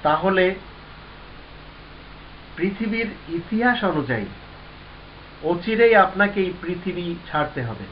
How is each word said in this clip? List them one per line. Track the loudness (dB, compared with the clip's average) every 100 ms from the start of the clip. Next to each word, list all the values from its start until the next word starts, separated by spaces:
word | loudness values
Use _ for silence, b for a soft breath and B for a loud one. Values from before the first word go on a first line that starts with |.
তাহলে | 4 4 4 6 4 2 -10 -18 -18 -18 -18 -18 -18 -18 -18 -18 -18 -18 -18 -18 -18 -18 -18 -18 -16 -2
পৃথিবীর | -2 0 -2 -2 -2 -6 -6
ইতিহাস | -6 -2 2 4 4
অনুযায়ী | 2 0 0 -2 -2 -10 -18 -18 -18 -18 -18 -18 -18 -18 -18 -6
অচিরেই | -2 0 0 6 8 10
আপনাকে | 8 4 2 4
এই | 0 0
পৃথিবী | -4 -4 -2 -4 -4 -6 -4
ছাড়তে | -2 -2 -2
হবে। | -4 -6 -10